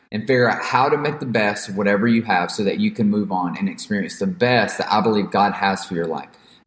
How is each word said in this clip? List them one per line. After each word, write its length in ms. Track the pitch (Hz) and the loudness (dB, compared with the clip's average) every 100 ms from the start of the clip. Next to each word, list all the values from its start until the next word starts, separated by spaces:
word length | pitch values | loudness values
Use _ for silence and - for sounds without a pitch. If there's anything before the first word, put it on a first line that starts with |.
| _ | _
and 160 | 107 110 | -6 0
figure 200 | 131 117 | 2 4
out 160 | 104 | 2
how 240 | - 127 139 | 0 2 2
to 100 | 147 | 2
make 220 | 147 147 | 0 -4
the 60 | 131 | -2
best 420 | 113 104 101 - | 0 0 0 -6
of 80 | 98 | -2
whatever 320 | 101 101 120 | 2 2 4
you 140 | 117 | 2
have 300 | 110 92 87 | 2 0 0
so 120 | - | -2
that 160 | 98 - | -2 0
you 120 | 107 | -2
can 180 | 104 107 | 0 2
move 220 | 104 95 | 2 0
on 260 | 92 87 82 | -2 -4 -4
and 100 | 98 | -4
experience 520 | - - 104 87 - | -6 -6 -4 -4 -4
the 80 | - | -4
best 500 | - 120 123 101 - | 0 2 2 2 -2
that 160 | - | 0
I 80 | 107 | 0
believe 300 | 107 104 92 | 2 0 0
God 220 | 101 101 | 2 2
has 300 | - 98 95 | 2 -2 -2
for 120 | - 87 | -4 -4
your 100 | 85 | -4
life. 240 | 73 69 - _ _ | -6 -10 -18 _ _